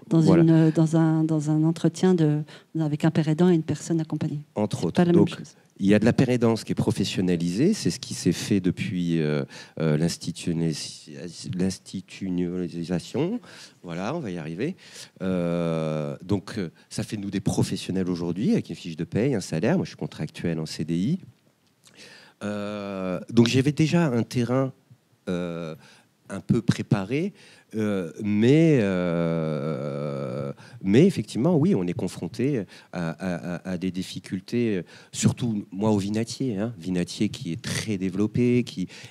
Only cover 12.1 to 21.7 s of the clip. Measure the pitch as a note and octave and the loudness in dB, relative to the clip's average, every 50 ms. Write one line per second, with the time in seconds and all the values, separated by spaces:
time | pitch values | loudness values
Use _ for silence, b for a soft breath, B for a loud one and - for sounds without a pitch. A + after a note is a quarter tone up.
12.1 | - - G2+ F#2 F2+ F2+ F2+ F2 F2 F2+ F2+ D#2+ D#2 E2+ E2 D#2 F2+ E2 - - | -12 -10 -6 -4 -2 -2 -2 -2 -4 -4 -6 -6 -6 -8 -4 -4 -4 -4 -4 -4
13.1 | - A2+ D3+ F3+ A#3 A#3+ B B B B B B B B - F2 E2 F2 F#2+ A2 | -4 -4 -2 -2 -4 -6 B B B B B B B B -14 -10 -8 -6 -6 -6
14.1 | D#3 F3 D3 G2+ F2+ E2+ D2+ D#2 E2 E2+ B2 E3 F#3+ B B B B B B B | -6 -6 -6 -6 -8 -8 -8 -8 -6 -6 -6 -6 -6 B B B B B B B
15.1 | B - F2+ F#2+ F#2 F2+ F2 E2+ E2+ E2+ E2+ E2 E2 D#2+ D#2+ D#2 D#2 D#2 D2 D2 | B -6 -4 -2 0 0 0 0 0 0 0 0 0 -2 -2 -2 -2 -2 -4 -6
16.1 | C#2 - F2 F#2 G2+ F#2+ - - - G#2+ F#2 D#2+ b b b b - - A2 - | -6 -8 -4 -2 -2 -2 -2 -6 -6 -6 -6 -8 b b b b -10 -8 -8 -6
17.1 | A#2 G#2 G2 G2+ - - - - - - - - G2+ F#2 - - F2+ F#2+ F#2 F2 | -8 -8 -6 -4 -4 -2 -2 0 0 0 0 0 -2 -6 -6 -4 -2 -2 0 0
18.1 | F2+ E2+ E2+ E2+ E2 F2+ A#2 G3 A#3+ D#3+ - - - - - E2+ D#2+ D2+ E2+ - | -2 -2 -2 -4 -2 -2 0 0 0 0 -2 -4 -10 -10 -10 -10 -6 -6 -6 -4
19.1 | - G2 A2+ D3 C3+ G2 F2 - - D#2+ F2 A#2+ F3 F#3 F2 - - - - D2 | -2 0 0 0 0 -2 -4 -4 -4 -2 0 0 0 0 -2 -4 -8 -10 -10 -10
20.1 | - - D#2 D2+ - - - F2 E2 D#2+ D#2 D#2 - - E2 D#2 E2+ E2+ F#2+ B2+ | -8 -8 -10 -8 -8 -6 -4 -4 -4 -4 -6 -8 -8 -8 -4 -2 -2 0 0 0
21.1 | F3 F#3 - - - _ _ _ _ _ _ _ | -2 -4 -6 -14 -20 _ _ _ _ _ _ _